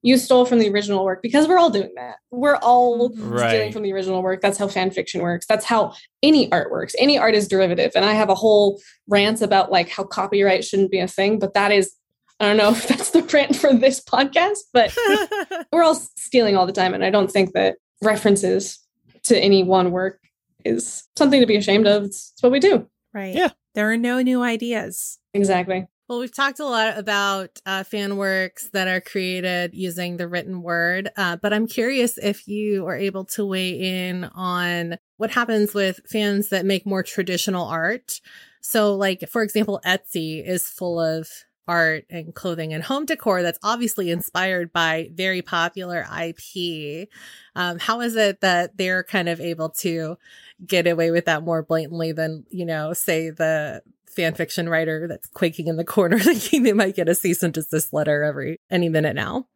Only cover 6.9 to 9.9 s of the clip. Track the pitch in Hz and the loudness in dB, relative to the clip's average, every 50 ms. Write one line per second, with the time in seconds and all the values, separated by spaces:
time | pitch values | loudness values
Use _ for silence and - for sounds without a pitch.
6.9 | - - 247 285 294 - - 226 220 208 202 196 196 190 190 175 175 175 - 165 | -2 2 2 4 4 4 4 4 4 2 2 2 2 2 4 2 2 2 0 2
7.9 | - 185 196 208 214 214 214 202 190 185 220 220 214 208 208 202 202 - _ - | 2 2 2 4 4 2 4 2 2 2 4 6 6 6 6 4 2 -2 _ -20
8.9 | _ _ _ - 202 202 202 214 220 220 214 190 202 196 185 - 185 180 175 - | _ _ _ 0 2 4 4 2 2 0 0 2 4 2 4 4 2 2 2 0